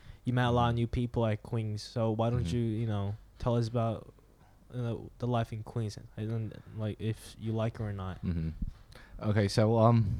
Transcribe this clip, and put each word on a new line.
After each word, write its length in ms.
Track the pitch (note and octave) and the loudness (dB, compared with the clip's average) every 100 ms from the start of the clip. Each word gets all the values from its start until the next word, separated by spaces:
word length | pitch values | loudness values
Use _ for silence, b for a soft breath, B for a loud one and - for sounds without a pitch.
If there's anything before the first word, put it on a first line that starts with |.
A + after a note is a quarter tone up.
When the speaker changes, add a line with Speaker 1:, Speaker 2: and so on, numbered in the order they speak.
| b b | b b
Speaker 1:
You 80 | B2+ | -2
met 140 | B2 B2 | 2 4
a 40 | |
lot 160 | A#2+ A#2+ | 4 4
of 20 | |
Speaker 2:
Mm-hmm. 60 | A#2 | 2
Speaker 1:
new 100 | A#2 | 0
people 380 | B2 A#2+ B2 A2+ | 0 -2 0 0
at 180 | G#2+ | 0
Queens. 400 | - A#2 G#2+ G#2 | -2 -4 -4 -6
So 280 | - B2 A2+ | -6 -2 0
why 180 | A2 A2+ | 2 2
don't 160 | B2 E2+ | 2 0
Speaker 2:
Mm-hmm. 100 | A#2+ | 0
Speaker 1:
you, 80 | |
you 240 | A#2 G#2+ A2+ | 0 0 -2
know, 260 | G#2 G2+ G#2+ - - | -2 -2 -6 -12 -4
tell 180 | B2+ A#2+ | 0 2
us 100 | A2+ | 2
about, 440 | A#2+ A2+ G#2+ - - - - - - - | 0 0 -2 -10 -20 -20 -20 -20 -20 -12
you 80 | B2 | -6
know, 300 | A#2 A2 - - | -4 -6 -8 -6
the 80 | A#2+ | 0
life 240 | A#2 A2+ | 0 0
in 120 | A2 | -6
Queens, 340 | - A#2+ G#2+ - - - | -6 -4 -4 -6 -12 -8
and 140 | G#2+ | -4
then, 220 | A2+ G#2+ - - G#2+ | -4 -4 -8 -12 -6
like, 180 | A2 - | -6 -2
if 360 | A2 A2 - - | -4 -4 -10 -8
you 100 | A2 | -4
like 240 | A2 A2+ - | 0 -2 -2
it 60 | |
or 100 | G#2+ | -6
not. 300 | G2 F#2 F2 F#2 | -4 -6 -4 -2
Speaker 2:
Mm-hmm. 240 | E2 D#2+ - - B B B B - G#2+ | -2 -2 -4 -6 B B B B -4 2
Okay, 200 | G#2 G2 | 4 4
so, 280 | - G#2+ A#2 | 6 6 8
um, 380 | A2+ A#2 G2+ | 8 8 4